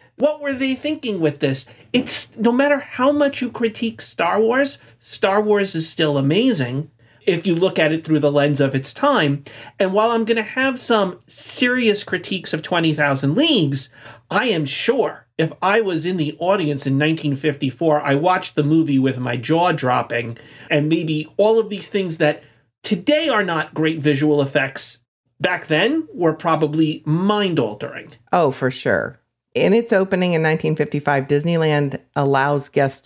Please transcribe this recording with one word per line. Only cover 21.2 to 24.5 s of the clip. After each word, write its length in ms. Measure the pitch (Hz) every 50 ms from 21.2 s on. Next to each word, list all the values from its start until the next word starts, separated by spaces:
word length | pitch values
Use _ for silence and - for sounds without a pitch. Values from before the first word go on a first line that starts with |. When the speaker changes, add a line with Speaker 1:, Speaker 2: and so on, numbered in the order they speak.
| 156 - - -
Speaker 1:
all 200 | 202 220 226 226
of 120 | 214 190
these 180 | 208 185 - -
things 300 | - 202 190 175 156 160
that 240 | 160 147 - - - - _ _ _ _ _ _
today 460 | - - 208 170 - 285 294 311 330 294
are 140 | 233 208 196
not 280 | 180 165 156 151 -
great 280 | - 151 160 160 160 156
visual 420 | 139 151 143 131 151 151 147 147
effects, 560 | 135 139